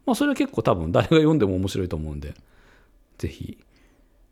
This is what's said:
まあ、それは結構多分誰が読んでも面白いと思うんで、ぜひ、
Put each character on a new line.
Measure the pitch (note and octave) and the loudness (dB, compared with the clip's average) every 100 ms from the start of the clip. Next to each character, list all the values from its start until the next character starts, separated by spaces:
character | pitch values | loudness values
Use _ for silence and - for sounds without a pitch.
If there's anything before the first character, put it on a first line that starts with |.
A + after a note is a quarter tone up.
| - | -4
ま | |
あ、 | |
そ | A3+ | 0
れ | D4 | 0
は | |
結 | C4+ C4+ | 0 -2
構 | - | 0
多 | - | 0
分 | G2 E2 | 0 2
誰 | G2+ G#2+ | 2 4
が | D#3+ | 4
読 | D#3 | 4
ん | D#3 | 4
で | |
も | G2+ F#2 | 2 0
面 | F#2+ | -2
白 | - | -4
い | F2+ | -4
と | |
思 | D#2 D#2 | -4 -6
う | |
ん | C#2+ | -8
で、 | C#2+ - - _ - _ _ _ _ - | -10 -14 -20 _ -20 _ _ _ _ -10
ぜ | - | -10
ひ、 | - - - _ _ _ _ _ _ _ | -8 -14 -16 _ _ _ _ _ _ _